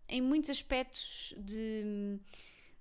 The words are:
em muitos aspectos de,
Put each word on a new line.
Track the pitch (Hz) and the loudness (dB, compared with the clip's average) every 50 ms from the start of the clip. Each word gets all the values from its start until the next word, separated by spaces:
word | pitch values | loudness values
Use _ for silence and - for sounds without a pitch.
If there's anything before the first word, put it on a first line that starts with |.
| - - | -6 -2
em | - 254 | 2 4
muitos | 254 262 285 311 302 302 | 6 6 6 6 4 4
aspectos | 285 - - - 269 254 254 - - - - - - - - - - - | 0 -2 0 2 2 2 2 0 -2 -6 -6 -6 -6 -8 -8 -8 -8 -6
de, | 202 196 214 220 220 220 220 220 208 214 208 202 202 202 202 202 202 - - - - - - - - - - - | -6 -4 -2 -2 0 0 0 0 0 0 0 0 0 0 -2 -4 -6 -10 -14 -16 -16 -18 -20 -20 -20 -20 -20 -18